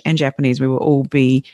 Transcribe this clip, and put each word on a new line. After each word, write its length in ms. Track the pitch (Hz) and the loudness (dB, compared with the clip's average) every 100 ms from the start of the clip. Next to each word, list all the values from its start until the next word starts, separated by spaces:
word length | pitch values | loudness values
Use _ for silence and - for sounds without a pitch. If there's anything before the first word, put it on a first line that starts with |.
and 120 | 160 160 | -2 -2
Japanese. 440 | 139 - 135 123 | -2 -2 -2 0
We 80 | 131 | -2
will 80 | 131 | 0
all 260 | - 143 | 0 0
be 400 | 131 143 127 131 - | 0 0 2 2 -2